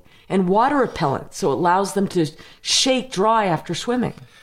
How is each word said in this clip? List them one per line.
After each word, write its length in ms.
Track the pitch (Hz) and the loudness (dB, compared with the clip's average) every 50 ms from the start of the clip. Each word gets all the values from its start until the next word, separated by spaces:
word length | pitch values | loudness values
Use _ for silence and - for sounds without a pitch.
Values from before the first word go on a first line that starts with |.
| - - - - - - | -20 -20 -20 -20 -8 -2
and 180 | - 196 190 | 0 0 2
water 300 | 175 190 214 240 269 294 | 2 2 2 2 2 2
repellent, 560 | 285 240 - - - 170 139 127 - - - - | 2 0 0 -2 -2 -2 -2 -2 -2 -6 -10 -8
so 180 | - 196 151 | -4 -2 0
it 40 | 135 | 0
allows 380 | 110 170 175 175 190 202 185 - | 2 2 2 2 2 0 0 -2
them 140 | 196 196 - | -2 -2 0
to 180 | - 180 160 147 - - - - - _ | 0 0 0 -2 -4 -10 -20 -20 -20 _
shake 500 | - - - - - 269 262 254 196 - | -4 -2 0 2 2 2 2 0 -2 -4
dry 340 | - 175 196 220 226 226 208 | -2 0 2 2 2 2 2
after 300 | 185 160 151 - - 170 | 0 0 -2 -4 -6 -8
swimming. 380 | - - 240 240 247 214 139 - - 127 - - - | -6 -4 -2 -2 0 -2 -2 -4 -8 -18 -20 -20 -20